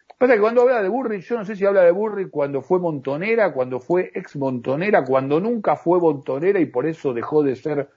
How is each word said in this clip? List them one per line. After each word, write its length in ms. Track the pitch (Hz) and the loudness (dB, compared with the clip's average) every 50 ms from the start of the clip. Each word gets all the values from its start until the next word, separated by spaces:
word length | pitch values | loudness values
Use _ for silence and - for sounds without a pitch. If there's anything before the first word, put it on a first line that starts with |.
| _ - - - | _ -20 -4 0
Pasa 160 | 247 254 262 | 2 4 4
que 40 | 214 | 4
cuando 220 | 202 220 233 247 | 2 2 4 4
habla 220 | 240 254 262 233 202 | 4 4 4 2 0
de 60 | 185 | -2
Bullrich, 360 | 208 262 262 226 214 196 160 | -2 -2 -4 -4 -6 -6 -6
yo 140 | - 240 233 | -6 -6 -6
no 60 | 202 | -6
sé 100 | 180 226 | -8 -6
si 100 | 180 190 | -2 0
habla 160 | 196 202 190 | 2 4 6
de 80 | 180 170 | 6 6
Bullrich 400 | 170 190 214 220 202 202 190 156 | 6 4 0 -4 -4 -4 -6 -6
cuando 320 | - 147 143 139 139 135 | -4 -4 -2 -2 -2 -4
fue 160 | 131 - 180 185 | -2 0 0 0
montonera, 760 | 175 170 156 139 127 135 139 151 180 214 226 233 208 180 139 | 0 0 -4 -4 -4 -6 -4 -4 -2 0 0 2 2 0 0
cuando 260 | 131 127 127 131 127 | -2 -4 -4 -4 -6
fue 320 | - - 170 180 185 - - | -4 -2 0 0 0 -2 -6
ex 220 | 185 180 - - | -10 -12 -10 -8
montonera, 680 | 147 135 135 127 123 120 131 131 147 180 208 202 180 143 | -4 -4 -4 -4 -4 -4 -4 -4 -2 0 2 2 2 2
cuando 360 | 127 131 131 131 135 143 160 | 2 2 0 2 0 0 0
nunca 360 | 190 226 240 226 202 175 151 - | 0 -2 -4 -2 0 0 -2 0
fue 220 | - 170 175 180 | 0 2 2 4
montonera 600 | 170 160 151 139 139 - 131 139 156 190 202 190 | 4 2 0 0 -2 -6 -6 -2 0 0 2 2
y 80 | 160 127 | 0 0
por 180 | - 123 135 | 0 -2 -2
eso 260 | 160 160 - - 143 123 | -2 -4 -4 -4 -4 -4
dejó 260 | 117 113 - 151 151 | -4 -4 -2 0 0
de 140 | 147 139 123 | 2 0 0
ser 340 | 113 - 156 147 143 139 - _ | -4 -4 -4 -4 -4 -4 -6 _